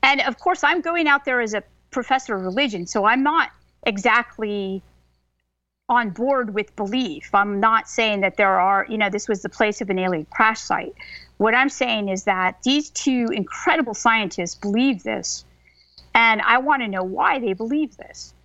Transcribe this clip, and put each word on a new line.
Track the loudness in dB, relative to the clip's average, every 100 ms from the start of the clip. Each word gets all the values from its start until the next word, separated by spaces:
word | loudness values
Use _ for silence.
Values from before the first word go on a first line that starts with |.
And | 4 2
of | 0 -2
course, | -2 0
I'm | 0 0
going | -2 0 2
out | 2 2
there | -2
as | -2
a | -4 -8 _ _
professor | -8 0 -2 0 -4
of |
religion, | -4 -2 -2 -2 -4
so | 0 2
I'm | 4
not | 2 2 0 _ _ _ -4
exactly | 0 2 2 0 -8 -6 -4 -4 -6 -10 _ _ _ _ _ _ _ _ _ 0
on | 0 0
board | -4 0 0 0
with | -4 -6 -6
belief. | -4 -2 -4 -6 0
I'm | 2 2 2
not | 2 2 -2
saying | -2 0 2
that | 0 2
there | 4 4
are, | 4 2 0
you | -2
know, | 0
this | -2 -2
was | -4
the | -4
place | 0 0 0
of | -4
an | -2
alien | 0 -2 -6
crash | 2 2 2
site. | -4 -4 -4 -14 -20 -20 -20 _
What | 2
I'm | 4 2
saying | 0 -2 -2 -2
is | -4
that | -2 0 0 -2
these | 0 0 -2
two | -4 0 0 0
incredible | -2 -6 -4 0 0 0
scientists | 0 2 2 0 -4 -6 -6
believe | -2 2 2 0
this, | -4 -6 -6 -10 -12 _ _ _ _ -20 -2
and | 2 4 2
I | 2 2
want | 2 0
to | 0
know | -4
why | -4 -2 0 0
they | -2
believe | -4 -2 -2 -4 _
this. | -20 -18 -20 _